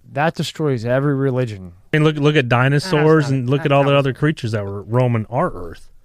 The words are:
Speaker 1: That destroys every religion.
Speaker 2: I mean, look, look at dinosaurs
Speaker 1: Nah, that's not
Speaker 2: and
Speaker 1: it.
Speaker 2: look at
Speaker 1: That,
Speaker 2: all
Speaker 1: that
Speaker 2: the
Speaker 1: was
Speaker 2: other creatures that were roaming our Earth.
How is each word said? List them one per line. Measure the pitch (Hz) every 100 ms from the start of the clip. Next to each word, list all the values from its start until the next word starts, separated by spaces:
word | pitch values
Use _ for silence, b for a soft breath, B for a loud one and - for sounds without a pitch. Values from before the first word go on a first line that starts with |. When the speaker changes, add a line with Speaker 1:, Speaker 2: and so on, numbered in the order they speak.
| -
Speaker 1:
That | 123 160
destroys | - 156 - 156 127
every | 113 131 143
religion. | 135 139 127 123 101 92 - _
Speaker 2:
I | 156
mean, |
look, | 156 151
look | 143 151
at | 120
dinosaurs | 123 131 143 -
Speaker 1:
Nah, | 151 156
that's | 160 143
not | 135
Speaker 2:
and | 123
Speaker 1:
it. |
Speaker 2:
look | 139
at |
Speaker 1:
That, | 156
Speaker 2:
all | 139
Speaker 1:
that | 139
Speaker 2:
the |
Speaker 1:
was | 143
Speaker 2:
other | 135
creatures | 123 147 156 117
that | 107
were | 98 101
roaming | 104 120 127 117 107
our | 127 170
Earth. | 90 85 78 - -